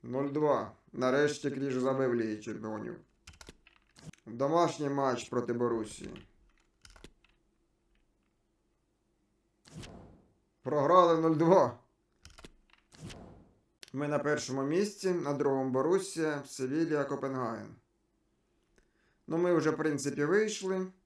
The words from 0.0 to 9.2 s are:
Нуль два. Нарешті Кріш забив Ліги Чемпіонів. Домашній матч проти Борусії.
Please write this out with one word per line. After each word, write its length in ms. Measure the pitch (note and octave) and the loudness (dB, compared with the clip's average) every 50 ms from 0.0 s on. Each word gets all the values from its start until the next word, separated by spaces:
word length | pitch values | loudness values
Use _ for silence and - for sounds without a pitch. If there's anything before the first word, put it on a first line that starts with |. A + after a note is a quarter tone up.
| - | -10
Нуль 240 | B2 A#2+ C3 C#3+ C#3+ | -6 -4 -4 -4 -2
два. 420 | C#3 D3+ D3+ D3 C#3 A2+ G#2 G2+ - _ _ _ - | -2 0 2 2 2 2 0 -6 -10 _ _ _ -6
Нарешті 580 | - B2+ B2+ B2+ C#3 D3 D3 D3 - - C#3+ | 0 0 2 4 4 4 2 0 -2 -4 -6
Кріш 240 | - C3+ C3+ C#3 B2+ | -4 -2 -4 -2 -2
забив 400 | B2+ B2+ C3+ C3 C3 C3+ B2 A#2+ | 0 0 0 0 2 0 0 2
Ліги 220 | A#2+ A2+ A2 G#2+ | 0 0 -2 -4
Чемпіонів. 600 | G#2 - A#2 G#2 G2+ G#2+ A2 G#2+ G#2+ - A#2+ A2 - - _ _ _ _ - - - - - - _ _ - _ _ _ _ _ - - - - _ _ | -6 -8 -10 -10 -8 -8 -8 -8 -8 -8 -10 -10 -12 -16 _ _ _ _ -20 -20 -20 -20 -20 -20 _ _ -20 _ _ _ _ _ -20 -20 -20 -20 _ _
Домашній 640 | - A2 A#2+ C3+ C#3+ D#3+ E3+ E3+ D#3+ D#3+ - D3+ C#3 | -16 -6 -4 -2 0 2 2 2 2 0 -4 -4 -2
матч 400 | C#3+ C#3 C#3 C3 B2 B2 B2 - | -2 0 0 0 0 -2 -4 -4
проти 240 | - B2 B2 B2 A#2+ | -4 -4 -2 -2 -2
Борусії. 760 | A#2+ B2 A#2+ A#2 A2+ G#2+ G#2 - - - - - - - _ _ _ _ _ _ _ _ _ _ _ _ - - - - - _ _ _ _ _ _ _ _ _ _ _ _ _ _ _ _ _ _ _ _ _ _ _ _ _ _ _ _ _ _ _ _ _ _ _ _ _ _ _ _ _ _ | -2 0 0 0 -2 -4 -6 -10 -14 -14 -14 -14 -16 -20 _ _ _ _ _ _ _ _ _ _ _ _ -20 -20 -20 -20 -20 _ _ _ _ _ _ _ _ _ _ _ _ _ _ _ _ _ _ _ _ _ _ _ _ _ _ _ _ _ _ _ _ _ _ _ _ _ _ _ _ _ _